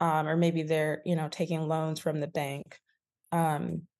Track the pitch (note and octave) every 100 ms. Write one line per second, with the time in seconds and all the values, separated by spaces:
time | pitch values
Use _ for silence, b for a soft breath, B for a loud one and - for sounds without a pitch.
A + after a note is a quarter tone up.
0 | E3+ D#3 D3+ E3 E3+ E3 D#3 D#3+ D3+ D3+
1 | F3 E3 D#3 - E3 D#3+ D#3 D#3+ D#3+ D#3
2 | E3 D3+ D3 D#3+ C#3 C#3 - - _ _
3 | _ _ _ E3+ D#3+ D3 - E3 - _